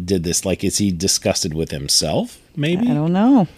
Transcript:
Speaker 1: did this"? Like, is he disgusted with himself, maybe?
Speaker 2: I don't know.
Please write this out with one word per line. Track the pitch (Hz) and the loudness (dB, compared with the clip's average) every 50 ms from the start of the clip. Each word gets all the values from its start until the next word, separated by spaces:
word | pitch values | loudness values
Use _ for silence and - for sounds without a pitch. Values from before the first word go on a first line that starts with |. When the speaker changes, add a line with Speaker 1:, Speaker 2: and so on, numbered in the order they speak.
| 90 | -2
Speaker 1:
did | 87 98 90 80 | 0 0 0 0
this"? | 87 82 - - | -2 -2 -2 0
Like, | 95 87 - 101 | -2 -2 0 -2
is | 92 - - | -2 0 0
he | 104 101 | 0 0
disgusted | 90 80 95 95 - - - 104 90 - - 87 76 | 0 0 0 -2 -2 0 0 0 0 0 -2 -4 -4
with | 80 80 - | -4 -4 -4
himself, | - 69 69 71 - - 90 76 87 143 233 240 - - _ _ - | -6 -8 -4 0 0 0 0 0 0 -2 -2 -4 -8 -20 _ _ -8
maybe? | 156 143 160 175 185 240 247 | -4 -2 -2 0 0 0 0
Speaker 2:
I | 247 | 0
don't | 147 156 170 175 | 0 0 0 0
know. | 190 214 254 285 240 170 - - | 2 4 6 6 6 4 2 -2